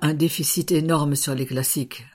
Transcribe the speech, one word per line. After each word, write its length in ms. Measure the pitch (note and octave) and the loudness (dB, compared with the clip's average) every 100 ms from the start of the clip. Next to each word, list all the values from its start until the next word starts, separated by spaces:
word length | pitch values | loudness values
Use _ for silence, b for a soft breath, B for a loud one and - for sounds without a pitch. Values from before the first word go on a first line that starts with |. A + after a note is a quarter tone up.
| D3+ | 0
un 80 | |
déficit 580 | D#3 D#3+ - D3 - - | 2 0 0 -2 -2 2
énorme 440 | E3 D#3+ D#3+ D3 C#3 | 2 2 2 2 0
sur 200 | - C3 | -2 -2
les 100 | C3 | -2
classiques », 600 | B2+ B2+ - B2+ - A#2+ | -2 -2 -2 -4 -10 -18